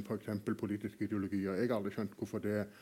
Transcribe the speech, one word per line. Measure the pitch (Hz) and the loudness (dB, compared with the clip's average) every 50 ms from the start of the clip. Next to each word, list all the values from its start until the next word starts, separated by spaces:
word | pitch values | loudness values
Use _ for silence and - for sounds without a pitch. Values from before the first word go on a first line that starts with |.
| 98 | 0
for | - 110 | 0 -4
eksempel | 104 - - 107 95 - - 107 | -4 -2 -2 -2 0 0 0 0
politiske | - - 101 104 101 - 101 - - 107 | 0 0 0 0 -2 -2 -4 -2 -2 -2
ideologier. | 101 107 98 98 92 101 98 95 95 95 | 0 2 0 0 2 2 2 2 2 2
Jeg | 90 120 120 | 2 2 4
har | 123 | 2
aldri | 107 98 101 - | 2 0 0 -2
skjønt | - 107 98 - | -2 -2 -4 -4
hvorfor | - 110 101 - 104 | -4 -4 -4 -2 0
det | 104 104 104 104 101 104 - - | 2 2 2 2 2 -2 -6 -14